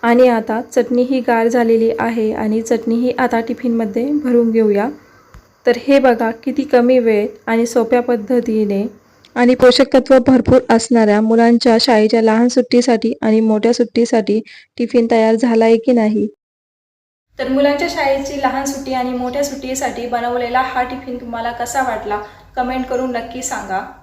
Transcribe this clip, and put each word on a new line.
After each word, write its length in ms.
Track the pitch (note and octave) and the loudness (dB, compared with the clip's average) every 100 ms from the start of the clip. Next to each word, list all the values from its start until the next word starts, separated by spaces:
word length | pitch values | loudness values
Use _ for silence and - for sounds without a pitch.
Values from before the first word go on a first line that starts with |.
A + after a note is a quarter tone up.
आणि 240 | A#3+ A#3+ B3+ | 2 4 4
आता 340 | A#3 A3+ A3 A#3+ | 2 -2 -6 -4
चटणी 380 | - A#3 A#3+ | -4 0 0
ही 160 | B3+ C4+ | 0 -2
गार 280 | B3 A#3 A3+ | 0 0 2
झालेली 440 | B3 A3+ A3+ A3+ A3+ | 0 2 2 2 -2
आहे 320 | A3+ A3+ G#3+ | -4 -2 -4
आणि 280 | - A3 A3 | -2 -2 -4
चटणी 340 | A3+ A#3 A#3 A#3 | -2 -4 -2 -2
ही 180 | B3 - | -2 -2
आता 220 | B3+ A3+ | -2 -2
टिफिनमध्ये 680 | A3+ A#3+ B3 A#3 A3+ G#3+ C4 | -4 -6 -4 -2 -2 -4 -4
भरून 380 | D4 C4 A#3+ A#3 | -4 0 0 2
घेऊया. 380 | A3+ A3 G3+ A3+ D4+ _ _ _ - _ _ - | 2 2 0 -2 -8 _ _ _ -20 _ _ -2
तर 120 | A#3+ | -2
हे 220 | B3+ C#4 | 2 4
बघा, 300 | B3+ A3+ A3+ A3+ | 4 2 -2 -4
किती 200 | - C4 | -6 -4
कमी 340 | C4 B3 A#3+ B3+ | 0 2 4 4
वेळेत 300 | A3+ G#3 G#3+ - - | 4 0 -2 -6 -4
आणि 180 | A3+ A#3 | -2 0
सोप्या 360 | B3 A3+ B3 | 0 0 0
पद्धतीने 840 | B3 A#3+ G3+ B3 A#3 A3 G#3 G3 A3 - _ _ _ - | 0 -4 0 -2 0 -2 0 -2 -4 -10 _ _ _ 0
आणि 200 | A#3+ B3+ | 2 6
पोषक 380 | B3+ B3 C#4 | 4 4 2
तत्व 240 | C4+ B3+ C4 A#3+ | 2 4 4 6
भरपूर 320 | C4 C#4+ B4 - | 2 4 2 4
असणाऱ्या 500 | A3+ - A#3 G#3+ G#3 | 0 2 2 4 2
मुलांच्या 560 | A3 A3+ A#3 A#3 B3+ A3+ | 2 4 4 4 4 2
शाळेच्या 400 | B3 A3+ G#3+ A3+ | 4 2 4 2
लहान 260 | A3 A3 B3 | 2 2 2
सुट्टीसाठी 640 | B3+ - B3 B3 A3+ A3+ - | 2 2 2 2 0 0 -2
आणि 180 | A3 A3 | 0 2
मोठ्या 320 | A3 G#3+ A3+ | 2 0 0
सुट्टीसाठी 680 | A#3+ A#3 - A#3 A#3 G3+ G#3+ - - _ - | 0 0 0 0 0 0 -2 -4 -20 _ -8
टिफिन 300 | A#3+ B3 A#3 | -2 0 2
तयार 240 | A#3 A3 A3 | 2 2 2
झालाय 400 | A#3+ A3+ A3+ A3+ | 2 2 4 2
की 140 | A#3 | 2
नाही. 360 | A#3+ G#3+ G#3+ G#3+ _ _ _ _ _ _ _ _ _ _ - | 2 2 0 -4 _ _ _ _ _ _ _ _ _ _ -10
तर 80 | B3+ | -4
मुलांच्या 400 | C4+ C#4+ C#4+ F4 | 0 0 0 -4
शाळेची 500 | E4 C#4 C#4 C#4 C#4+ | -4 -2 -2 -4 -4
लहान 260 | C4 C4 C#4 | -4 -2 -6
सुट्टी 280 | C4+ C4+ | -8 -6
आणि 200 | B3+ B3 | -6 -4
मोठ्या 300 | B3 B3 C4 | -6 -6 -4
सुट्टीसाठी 640 | C#4+ C#4 B3+ C4 C4+ - A#3+ | -6 -6 -10 -8 -8 -8 -6
बनवलेला 540 | A#3+ A#3+ B3 A#3+ B3+ | -6 -4 -6 -4 -4
हा 200 | B3+ C4 | -4 -4
टिफिन 340 | B3 C4+ - B3 | -6 -8 -12 -12
तुम्हाला 340 | A#3+ A#3 A#3 | -10 -10 -8
कसा 320 | A#3 A#3+ C#4 | -8 -6 -4
वाटला, 380 | B3+ A3 G#3 G#3 G#3 - - - | -4 -6 -8 -8 -10 -20 -14 -8
कमेंट 300 | B3 B3+ B3+ | -6 -6 -6
करून 260 | B3 C4 | -6 -4
नक्की 300 | A#3+ A3+ B3+ | -6 -10 -12
सांगा. 380 | B3 A#3 G3 F#3+ G3 - | -10 -10 -8 -8 -8 -18